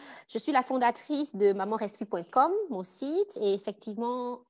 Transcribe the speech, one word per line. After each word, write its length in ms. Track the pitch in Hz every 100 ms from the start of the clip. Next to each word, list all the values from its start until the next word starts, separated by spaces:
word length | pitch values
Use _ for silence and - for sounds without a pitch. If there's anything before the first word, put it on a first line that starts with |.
| - - -
Je 100 | 226
suis 140 | -
la 100 | 277
fondatrice 720 | 254 262 240 240 - 285 294 196
de 160 | 202
maman 240 | 196 196 214
respire 280 | 208 - 202
point 180 | 180
com, 280 | 170 254 302 403 392
mon 140 | 202
site, 540 | 185 - 269 330 403 -
et 160 | 208
effectivement 880 | 196 208 208 - 208 233 254 247 247 _